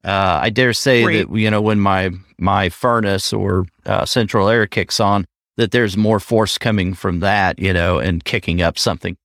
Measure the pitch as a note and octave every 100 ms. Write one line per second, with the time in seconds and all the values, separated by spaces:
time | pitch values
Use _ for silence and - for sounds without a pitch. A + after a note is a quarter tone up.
0 | G2+ G2 F#2+ D#2+ F#2 G#2+ B2+ A2 C#3 B2
1 | A#2 A2 - A2 G#2+ G#2+ G#2+ G#2 G2 F#2+
2 | F#2 F#2 - - F2+ G2+ F#2+ - B2 A#2
3 | G#2 G2 - G#2 G2 F#2+ F#2 _ - G2+
4 | - B2+ G#2+ A2+ G2 A#2 G#2 - F2+ -
5 | G2+ G2+ F2+ _ _ - A2+ B2 A2 F#2
6 | G#2+ G#2+ - A2+ G#2 - A#2 G#2+ F2+ F#2+
7 | G2 F2 G2 G#2 F#2 - F#2+ F2+ F2 E2
8 | D2+ E2 - A2 - F2 E2+ - - E2
9 | F#2+ F2+